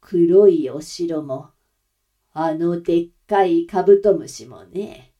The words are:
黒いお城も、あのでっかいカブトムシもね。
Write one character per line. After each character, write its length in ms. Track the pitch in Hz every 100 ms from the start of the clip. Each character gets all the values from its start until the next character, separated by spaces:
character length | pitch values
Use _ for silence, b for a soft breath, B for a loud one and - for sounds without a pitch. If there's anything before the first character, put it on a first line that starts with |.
黒 460 | _ 180 170 185 208
い 200 | 165 131
お 100 | 131
城 400 | 156 - 170 160
も、 300 | 147 131 147 _ _ _ _ _ _ _ _
あ 220 | - 160 160
の 260 | 170 175
で 220 | 170 170
っ 60 | 170 _ _
か 180 | 202 185
い 220 | 170 170
カ 160 | 196
ブ 180 | 180 202
ト 140 | 208 180
ム 120 | 120
シ 200 | - 113
も 160 | 98 87
ね。 480 | 175 208 - - _